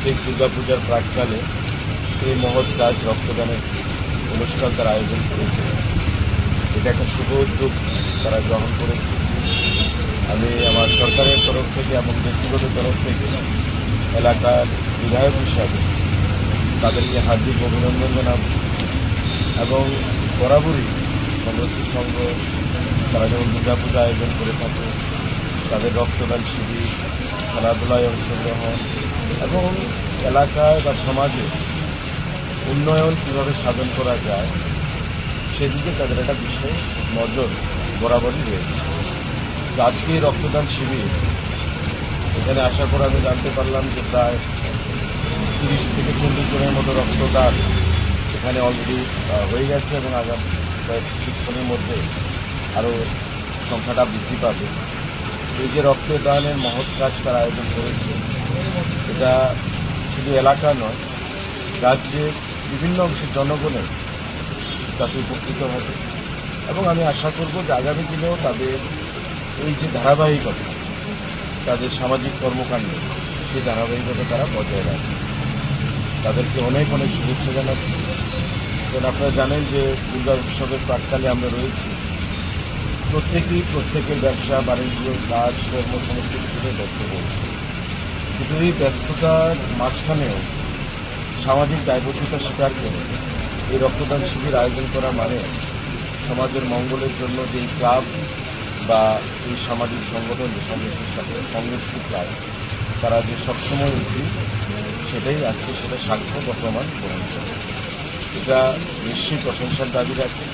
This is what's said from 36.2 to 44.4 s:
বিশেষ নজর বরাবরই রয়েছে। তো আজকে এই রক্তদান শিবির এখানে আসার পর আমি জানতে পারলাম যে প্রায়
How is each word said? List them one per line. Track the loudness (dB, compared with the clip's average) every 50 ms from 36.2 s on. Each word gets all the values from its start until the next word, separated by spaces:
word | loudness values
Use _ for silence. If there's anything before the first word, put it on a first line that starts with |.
| 0 0 0
বিশেষ | -2 -2 -4 -4 -2 -2 -2 -2 -2 -2 -4 -4 -4 -4 -2 0 0
নজর | -2 0 0 0 0 0 -2 -2 -4 -4 -2 -2 -2 -2 -2 0
বরাবরই | 2 4 4 4 4 2 0 0 -2 0
রয়েছে। | 0 -2 -2 -2 -2 -2 -2 -2 -2 -2 -2 -4 -4 -4 -4 -4 -4 -4 -4 -4 -4 -4 -4 -4 0
তো | 4
আজকে | 4 4 4 2 0 2 2
এই | 4
রক্তদান | 4 4 2 2 0 2 2 2 0 0
শিবির | 0 -2 -2 -2 -2 0 0 0 0 0 0 0 0 0 -2 -4 -4 -4 -2 -4 -4 -2 -2 -2 -2 -2 -4 -4 -2 -2 -2 0 0 0
এখানে | 2 2 2 4
আসার | 2 2 2 2 2 2
পর | 4 4
আমি | 4 4 4 4
জানতে | 4 4 2 2 0 0 0
পারলাম | 0 0 0 0 0 0 0 -2
যে | -2 -2 0
প্রায় | 2 4 4 4 2 0